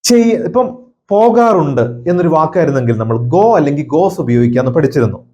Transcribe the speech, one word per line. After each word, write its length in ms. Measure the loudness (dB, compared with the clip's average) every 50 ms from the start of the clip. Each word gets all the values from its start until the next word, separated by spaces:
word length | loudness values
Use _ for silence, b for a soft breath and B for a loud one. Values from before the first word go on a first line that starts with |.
| _ 2
ചെയ്യ-, 320 | 2 2 2 2 0 -2 -4 -4
ഇപ്പം 160 | -2 -2 -2 -2 -6 -14 -20 _ _ _ _ _ 0
പോകാറുണ്ട് 720 | 2 4 4 4 4 2 2 2 0 0 -2 -2 -2 -2 -4 -4 -8 -4 -4
എന്നൊരു 240 | -2 0 0 0 2
വാക്കായിരുന്നെങ്കിൽ 640 | 0 0 0 0 0 0 0 0 -2 0 -2 -2 -2 -2
നമ്മൾ 140 | -2 -2 -2 -2 0 2
go 100 | 2 2 4 2 2
അല്ലെങ്കിൽ 280 | 2 0 -2 -4 -4 -2 -2
goes 200 | 0 0 0 -2 -4 -4
ഉപയോഗിക്കാന്ന് 480 | 0 2 2 2 2 0 0 -2 0 0 0
പഠിച്ചിരുന്നു. 420 | 0 0 0 0 -2 -2 -4 -8 -16 _